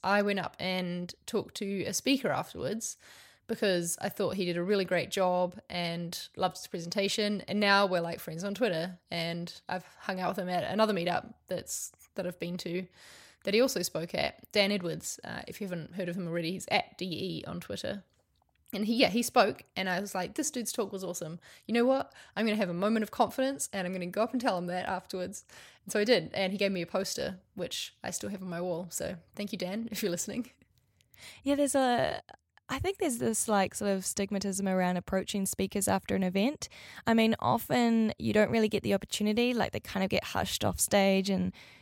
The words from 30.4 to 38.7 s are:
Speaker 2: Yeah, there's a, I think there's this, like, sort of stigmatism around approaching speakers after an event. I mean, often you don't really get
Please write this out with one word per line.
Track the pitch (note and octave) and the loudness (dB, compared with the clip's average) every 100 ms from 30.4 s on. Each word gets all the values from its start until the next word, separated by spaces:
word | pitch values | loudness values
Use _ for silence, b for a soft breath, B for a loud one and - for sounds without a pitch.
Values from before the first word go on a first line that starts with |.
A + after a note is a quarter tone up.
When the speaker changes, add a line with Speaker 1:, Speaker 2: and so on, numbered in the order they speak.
| A#3+ _ _ _ _ _ _ B B B | -8 _ _ _ _ _ _ B B B
Speaker 2:
Yeah, | C4+ C#4+ | 0 2
there's | C#4+ | 4
a, | C#4 C4 A#3+ - - - - _ _ - | 4 4 4 2 -2 -10 -20 _ _ -8
I | C4+ | -4
think | F4 G4 | -2 0
there's | F4 A#3+ | 0 0
this, | A#3+ A3 - | 0 0 2
like, | G3+ F#3+ | 2 2
sort | - G#3 | 0 0
of | F#3+ | 0
stigmatism | F#3+ - G3 G3+ G3 F#3+ G3 | -2 -2 -2 -2 -2 -2 0
around | F#3 F3+ F3+ | 2 2 0
approaching | - F#3+ - G3+ | 0 -2 0 -2
speakers | F#3+ - G3 G#3 F#3+ | -2 0 -2 0 2
after | G3 - | 2 2
an | F#3+ | 2
event. | F#3 F#3+ A#3 - - B B B - | 2 4 2 0 -8 B B B 2
I | |
mean, | A3+ A3 A3+ | 6 6 4
often | - A3+ - B3 A#3 A3+ A3 - | 4 2 2 4 4 4 2 0
you | A3 | 2
don't | G#3+ G#3+ | 4 4
really | A3+ | 4
get | G#3+ | 2